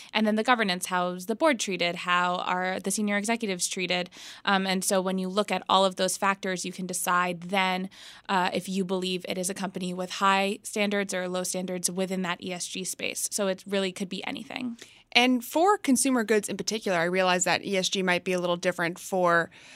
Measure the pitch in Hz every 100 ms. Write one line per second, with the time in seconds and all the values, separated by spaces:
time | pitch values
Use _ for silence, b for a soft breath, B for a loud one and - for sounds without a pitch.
0 | B - 214 214 220 240 208 180 - 180
1 | 180 180 185 220 320 240 - 180 175 175
2 | 180 175 180 180 - 180 185 190 196 202
3 | 208 202 208 233 220 180 - - 180 180
4 | 180 B B B - 196 190 185 - 190
5 | 185 190 185 190 208 190 - 190 190 185
6 | 185 - 196 196 190 180 185 180 180 180
7 | - 180 180 175 175 196 185 185 185 B
8 | B B B 190 180 - 180 190 180 190
9 | 185 180 180 185 180 196 180 180 180 180
10 | 185 - 196 196 196 208 - 220 202 202
11 | 196 185 185 180 185 185 185 180 180 180
12 | 185 190 175 180 185 175 - 185 185 -
13 | - - - - 196 190 - 196 190 180
14 | 190 185 - - - - 247 233 B B
15 | B 240 247 254 233 302 370 403 - 254
16 | 269 254 214 214 - 196 190 214 214 175
17 | 170 185 185 180 180 160 - 196 185 196
18 | 185 175 180 180 175 175 185 175 170 180
19 | - 190 180 170 165 B B